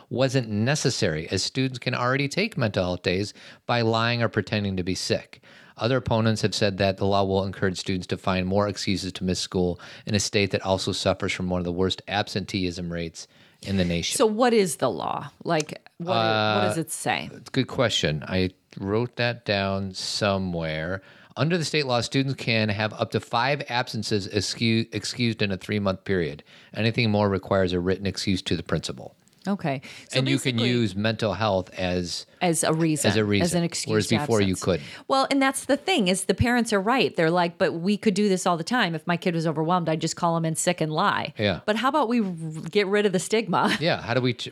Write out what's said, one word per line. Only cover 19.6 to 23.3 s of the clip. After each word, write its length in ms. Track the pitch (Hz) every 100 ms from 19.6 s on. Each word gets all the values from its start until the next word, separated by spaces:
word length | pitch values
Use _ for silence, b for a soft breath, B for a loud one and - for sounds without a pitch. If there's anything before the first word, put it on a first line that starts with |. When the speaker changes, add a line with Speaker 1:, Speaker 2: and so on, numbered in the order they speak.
| 98 98 98 92 - - 107
Speaker 1:
somewhere. 720 | 98 92 85 80 78 82 95 B B B -
Under 200 | 147 175
the 80 | 151
state 200 | 156 135
law, 140 | 120
students 340 | - 139 135 127
can 340 | - 113 107
have 240 | 104 107
up 180 | - 117
to 80 | 117
five 420 | -